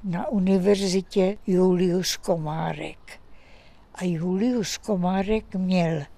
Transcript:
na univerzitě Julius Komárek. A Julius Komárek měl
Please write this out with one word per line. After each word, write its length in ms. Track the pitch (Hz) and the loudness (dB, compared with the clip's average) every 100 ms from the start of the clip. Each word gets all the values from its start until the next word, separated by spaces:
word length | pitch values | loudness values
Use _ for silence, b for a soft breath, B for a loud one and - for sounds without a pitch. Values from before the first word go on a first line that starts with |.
na 240 | 202 170 311 | -4 -4 -2
univerzitě 1080 | 220 185 190 180 202 196 185 180 208 185 208 - | 0 2 4 4 2 2 0 0 0 0 0 0
Julius 680 | 185 185 180 180 175 175 - | 4 4 4 2 2 -2 -6
Komárek. 1040 | - 170 151 156 165 151 - - - - - b b b b b b | -2 -2 -2 -4 -4 -6 -10 -14 -18 -20 -20 b b b b b b
A 100 | - | -6
Julius 760 | 185 165 175 185 233 247 185 - | -4 -2 0 0 2 0 -2 -6
Komárek 760 | - 196 175 190 196 220 214 | -4 -2 0 0 0 -2 -2
měl 480 | 190 185 185 170 160 139 | -4 0 2 2 0 -6